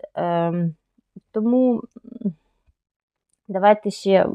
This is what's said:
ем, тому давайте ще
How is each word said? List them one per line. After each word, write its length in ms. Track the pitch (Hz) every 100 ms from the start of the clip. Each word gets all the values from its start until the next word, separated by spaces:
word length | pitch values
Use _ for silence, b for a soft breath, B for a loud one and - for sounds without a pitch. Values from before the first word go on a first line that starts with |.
| - -
ем, 600 | 175 170 170 175 170 156 _ _ _ - -
тому 520 | 220 226 254 254 233 - - - - 202 156 _ _ _ _ _ _ _ _ _ _ -
давайте 440 | 185 202 208 202
ще 360 | - 196 190 -